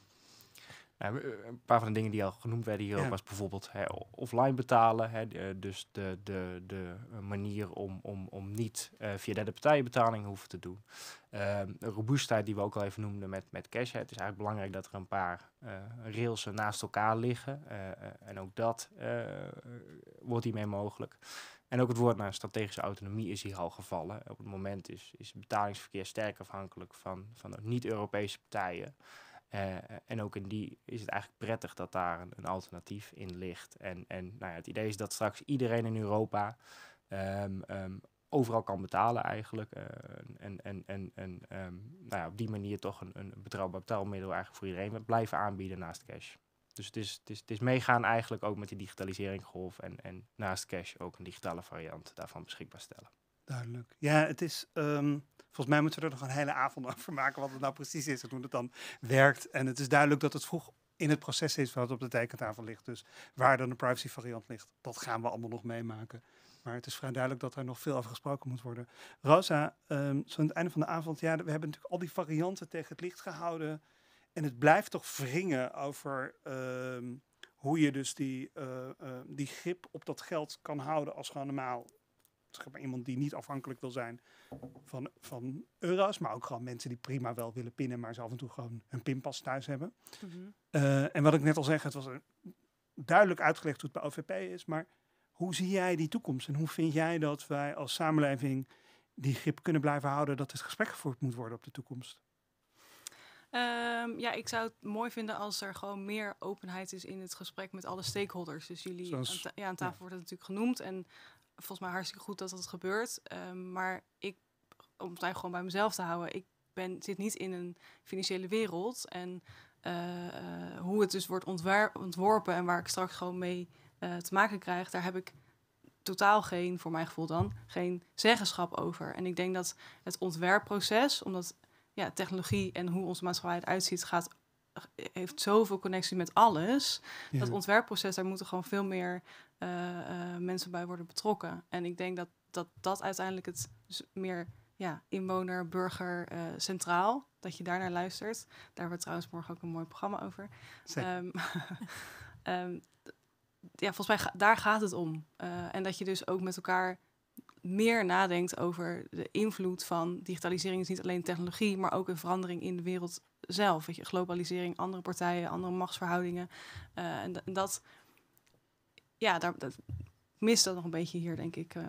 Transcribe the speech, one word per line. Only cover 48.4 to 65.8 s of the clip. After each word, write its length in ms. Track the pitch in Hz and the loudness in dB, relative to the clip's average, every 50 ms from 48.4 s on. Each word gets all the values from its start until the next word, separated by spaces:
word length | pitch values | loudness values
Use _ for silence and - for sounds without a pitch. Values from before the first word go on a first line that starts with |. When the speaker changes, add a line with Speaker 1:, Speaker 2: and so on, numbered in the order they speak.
| - | 0
Speaker 1:
ook 140 | 107 104 101 | -2 -2 -2
met 120 | 104 95 | -4 -8
die 80 | - 101 | -8 -10
digitaliseringgolf 1000 | 107 - - - 95 95 95 95 98 98 98 95 92 - - 92 92 90 90 - | -10 -10 -8 -6 -6 -4 -4 -4 -4 -4 -4 -6 -8 -10 -10 -8 -8 -8 -8 -10
en, 200 | - 92 95 - | -12 -12 -12 -10
en 260 | - 95 90 92 - _ _ | -12 -12 -12 -12 -16 _ _
naast 300 | - 110 95 95 95 - | -4 -2 -2 -2 -2 -4
cash 300 | - - 92 - - - - | -6 -6 -6 -6 -8 -10 -8
ook 200 | 87 90 - - | -8 -10 -8 -10
een 60 | 90 | -12
digitale 400 | 90 90 - - 95 85 85 87 | -12 -12 -8 -6 -6 -6 -6 -8
variant 480 | - - 82 82 80 78 82 82 - - | -10 -12 -10 -10 -10 -12 -12 -14 -16 -14
daarvan 280 | - 85 - - 82 85 | -14 -12 -12 -12 -14 -12
beschikbaar 380 | - - - - - - - | -12 -12 -12 -12 -16 -16 -18
stellen. 280 | - - - - - - _ _ _ _ _ _ _ | -18 -18 -18 -20 -20 -20 _ _ _ _ _ _ _
Speaker 2:
Duidelijk. 520 | - 139 123 120 117 120 123 117 - _ - | -10 -8 -8 -6 -8 -8 -10 -10 -14 _ -2
Ja, 280 | - 143 151 156 156 | 2 6 8 8 6
het 160 | 156 143 - | 6 2 -2
is, 280 | 180 160 - - - - - | -2 -4 -4 -6 -8 -6 -2
ehm, 460 | 165 151 147 147 147 143 147 143 147 143 _ _ _ | 0 2 2 2 2 4 2 2 0 -2 _ _ _
volgens 300 | - _ - - 135 123 | -20 _ -6 -2 4 6
mij 140 | 151 147 | 8 8
moeten 180 | 147 156 151 - | 8 6 2 0
we 60 | 151 | -4
er 60 | 160 | -4
nog 100 | 135 127 | -4 -4
een 80 | 135 131 | -6 -2
hele 240 | 131 143 147 143 151 | 0 0 0 0 2
avond 320 | 139 131 135 - 143 127 123 | 2 0 0 0 -4 -6 -6
<laughs> 60 | 127 | -6
over 180 | - - - 165 | -8 -8 -6 -2
maken 280 | 139 131 135 135 143 | 0 0 0 0 0
wat 100 | 139 135 | -4 -4
het 80 | 131 131 | -4 -2
nou 140 | 135 135 135 | -2 -2 -2
precies 340 | - 143 - - 160 131 151 | -2 -8 -6 -4 -4 -2 -2
is 160 | 139 123 - | -2 -2 -4
en 60 | 120 | -6
hoe 120 | - 131 | -8 -8
het 100 | 123 131 | -6 -2
dan 200 | - 123 120 123 - - - - - - | -2 -2 -2 -4 -8 -12 -14 -14 -12 -6
werkt. 480 | - 113 135 135 135 143 135 - - - | 0 6 10 12 12 10 10 6 -2 -4
En 160 | - 135 131 | -2 0 0
het 140 | 131 127 127 | 0 0 0
is 100 | 143 127 | 2 6
duidelijk 320 | 139 143 147 143 147 139 | 8 8 10 10 8 6
dat 120 | 156 143 - | 4 2 2
het 120 | 143 - | 0 -6
vroeg 260 | - - 165 - - - _ _ _ _ | -4 -6 -6 -8 -8 -20 _ _ _ _
in 140 | - 170 147 | 0 4 4
het 100 | 151 147 | 4 4
proces 380 | - - 135 - 165 151 - - | 2 -2 -2 0 2 0 2 2
is 160 | 139 120 - | 0 0 0
wat 180 | 131 123 120 | 0 0 0
op 80 | 131 113 | -2 -4
de 80 | 135 123 | -4 -2
tekentafel 560 | - 120 117 120 - - 123 107 104 117 113 | 0 0 0 0 -2 -6 -6 -6 -6 -8 -10
ligt. 220 | 113 113 - - | -12 -12 -12 -10
Dus 200 | - 117 - - - - - - - - | -12 -12 -12 -12 -18 -20 -20 -20 -12 0
waar 240 | - 127 127 135 123 | 6 8 8 8 8
dan 120 | 131 127 | 6 0
de 60 | 127 | 0
privacy 320 | - - 123 127 123 - 127 | 2 2 2 2 2 0 -8
variant 400 | - - 113 123 117 113 - - | -8 -8 -8 -8 -8 -8 -8 -10
ligt, 200 | 120 110 - - _ _ | -12 -12 -14 -18 _ _
dat 160 | - 127 120 - | -12 -10 -8 -8
gaan 240 | - - 117 113 | -4 -2 -2 0
we 80 | 113 120 | 0 0
allemaal 200 | - 113 117 113 | -2 -2 -4 -6
nog 140 | 117 117 104 | -6 -6 -6
meemaken. 600 | 117 117 117 | -6 -6 -4